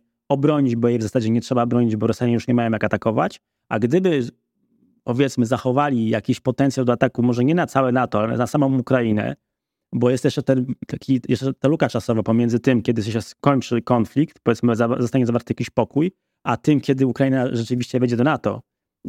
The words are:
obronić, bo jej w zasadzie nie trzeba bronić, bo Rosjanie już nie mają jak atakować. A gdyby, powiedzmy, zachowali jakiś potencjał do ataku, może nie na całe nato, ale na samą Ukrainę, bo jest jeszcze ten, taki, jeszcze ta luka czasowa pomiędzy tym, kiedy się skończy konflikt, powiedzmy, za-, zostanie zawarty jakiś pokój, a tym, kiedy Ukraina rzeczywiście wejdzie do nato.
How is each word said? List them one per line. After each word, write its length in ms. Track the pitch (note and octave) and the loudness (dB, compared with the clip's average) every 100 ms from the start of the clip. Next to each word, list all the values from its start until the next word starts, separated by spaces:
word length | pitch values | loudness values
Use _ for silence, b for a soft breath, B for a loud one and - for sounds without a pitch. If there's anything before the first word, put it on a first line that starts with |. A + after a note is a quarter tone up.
| _ _ - | _ _ -4
obronić, 480 | C#3 D3 D3 C3+ A#2 | 0 2 2 0 2
bo 120 | A#2+ | 0
jej 100 | A#2+ | 0
w 40 | |
zasadzie 280 | G#2+ C3 A2 | 0 -2 0
nie 100 | A#2 | 0
trzeba 260 | - B2 A#2+ | 0 -2 0
bronić, 300 | A#2+ A#2+ G#2+ | 2 0 0
bo 100 | A2+ | -2
Rosjanie 260 | A2 B2 | 0 0
już 160 | A#2 - | 0 0
nie 60 | |
mają 160 | A#2+ A#2 | 0 0
jak 140 | G#2+ | 0
atakować. 560 | G#2+ G#2 A#2 A2+ F3+ - _ _ - | 0 -2 0 0 -2 -4 _ _ -6
A 100 | A2+ | -2
gdyby, 500 | A#2 E3+ F#3 D3 A#2+ - _ _ _ _ _ _ | 0 2 2 0 -2 -8 _ _ _ _ _ _
powiedzmy, 420 | - A#2+ C#3 - A2+ | -4 0 0 0 0
zachowali 640 | B2 C3 B2+ D3 B2 A2 | 0 0 0 0 0 0
jakiś 320 | A2+ - B2 | -2 -2 -4
potencjał 460 | - B2 C#3 C3+ B2 | -2 0 0 0 0
do 60 | |
ataku, 300 | A#2+ B2+ - | 2 0 0
może 220 | A#2+ A#2+ | 0 2
nie 100 | B2+ | 2
na 120 | F3 C#3+ | 0 0
całe 260 | C3+ C3 | 0 2
nato, 280 | B2 A#2+ G#2 | 2 0 0
ale 160 | A2 A#2+ | -2 -2
na 100 | A#2+ | -2
samą 320 | D3+ C3+ C3+ | 0 2 0
Ukrainę, 580 | A#2+ C3 A#2 G#2+ A2+ C#3+ _ _ _ _ _ | 0 0 2 0 -2 -6 _ _ _ _ _
bo 180 | A#2+ B2 | 0 2
jest 140 | B2+ | 2
jeszcze 180 | C#3+ D3 | 0 -2
ten, 240 | C3 C3 B2+ A2+ - | 0 0 -2 -6 -10
taki, 340 | - - C3 - | -10 -2 -2 0
jeszcze 260 | B2 C3+ | -2 -2
ta 140 | - C3+ | -2 -2
luka 200 | D#3 B2 | 0 0
czasowa 340 | A#2 - A2+ | -2 -2 -2
pomiędzy 380 | G#2+ A2+ A#2+ A#2 | 0 2 2 0
tym, 220 | C3+ A#2+ | 2 0
kiedy 200 | - A2+ | 0 -2
się 200 | G#2 A2 | -2 -4
skończy 600 | - - D3 C3+ - A#2+ | -6 -4 0 0 0 -2
konflikt, 560 | - A#2+ G#2+ C3+ D#3+ _ | 0 0 0 -2 -4 _
powiedzmy, 340 | - A2+ A#2+ A2 | -2 0 2 2
za-, 200 | A#2 B2+ | 0 0
zostanie 260 | A#2+ C3+ A#2+ | 0 0 0
zawarty 260 | A#2 - | 0 -2
jakiś 180 | A#2+ A#2+ | -8 -6
pokój, 420 | - A2 C#3+ F3 - _ _ | -2 -2 0 -2 -4 _ _
a 120 | - A#2 | -6 -2
tym, 240 | - C#3+ | 2 2
kiedy 260 | - C3 C3 | 2 0 0
Ukraina 500 | A#2+ C3+ C3 B2 A#2+ | 2 0 0 0 -2
rzeczywiście 440 | A#2 B2 - B2+ | -2 -4 -2 -2
wejdzie 160 | B2 A#2 | 0 0
do 80 | |
nato. 380 | C3+ C#3 G#2 G#2+ - _ _ _ | 0 0 -2 -6 -10 _ _ _